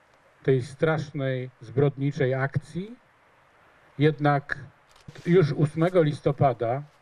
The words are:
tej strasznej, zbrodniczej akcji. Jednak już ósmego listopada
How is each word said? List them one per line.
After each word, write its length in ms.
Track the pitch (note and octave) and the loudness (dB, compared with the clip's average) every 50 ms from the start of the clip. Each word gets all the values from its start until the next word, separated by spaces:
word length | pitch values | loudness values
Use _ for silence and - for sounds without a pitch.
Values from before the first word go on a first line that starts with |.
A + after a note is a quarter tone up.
| _ _ _ _ _ _ _ _ - | _ _ _ _ _ _ _ _ 0
tej 180 | C#3+ C3+ B2+ | 0 0 0
strasznej, 880 | A#2 - - - E3 D#3 D#3+ D#3 C#3 - - D3 C3+ C3+ C3 B2+ B2+ B2+ - - | 0 -4 -8 -4 -2 0 0 0 -4 -6 -6 -6 -4 -4 -4 -4 -6 -10 -14 -18
zbrodniczej 720 | - A2 A2 C3+ C#3+ C#3+ C#3+ - C#3 C#3+ C#3+ - C#3 B2 C3 | -18 -8 -2 0 0 0 0 -2 -4 -4 -2 0 -2 0 0
akcji. 600 | C3 C3 C#3+ - D3 - - - E3+ F#3+ A3 B3 - _ _ _ _ _ _ _ _ _ _ _ _ _ _ _ _ _ _ _ - | -2 -2 -4 -4 -6 -8 -8 -10 -10 -10 -10 -14 -20 _ _ _ _ _ _ _ _ _ _ _ _ _ _ _ _ _ _ _ 2
Jednak 580 | C#3+ D#3 D#3 - D3 D3 C#3+ C#3+ - - - C#3+ - - - _ _ _ _ - _ - - - - | 2 2 2 2 2 2 2 2 0 -4 -10 -10 -12 -18 -20 _ _ _ _ -20 _ -20 -20 -8 -2
już 260 | F3 E3+ F#3+ E3 C#3 | 2 4 4 4 4
ósmego 500 | - - D3 D3 - D#3+ D#3+ F#3 F3+ F#3 | 2 0 0 0 0 0 0 2 4 4
listopada 840 | D#3+ D3 D3 - - D#3 C#3 - C#3+ C#3 A#2+ - A#2+ A2+ B2 C#3+ D3 - _ _ | 2 2 0 -2 -2 -2 0 2 2 2 2 0 -2 -2 -2 -4 -6 -10 _ _